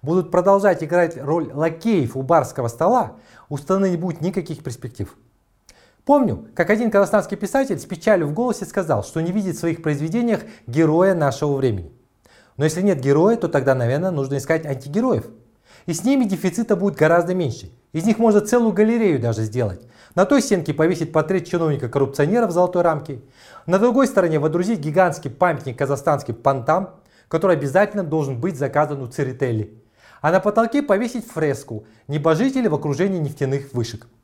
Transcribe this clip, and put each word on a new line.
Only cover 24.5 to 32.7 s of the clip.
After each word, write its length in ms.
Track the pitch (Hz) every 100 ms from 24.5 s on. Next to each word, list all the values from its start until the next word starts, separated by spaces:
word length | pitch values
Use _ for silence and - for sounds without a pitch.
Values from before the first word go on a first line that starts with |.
| 170 185 214
гигантский 500 | 147 156 180 160 139
памятник 480 | 113 180 147 135 120
казахстанским 560 | 143 135 - 143 -
понтам, 600 | 113 139 135 117 170 196 - _ _ _
который 280 | 160 190 160
обязательно 460 | 143 170 208 208
должен 360 | 165 160 139 120
быть 160 | 170 143
заказан 420 | 139 147 151 143
у 40 | 123
Церетели. 680 | - 135 123 127 110 104 - _ _ - -
А 120 | 151
на 80 | 185
потолке 420 | 208 214 233 285
повесить 440 | 285 196 233 240 -
фреску 580 | 165 151 123 - 107 - _ -
«Небожители 600 | 147 160 160 262 269
в 60 | 226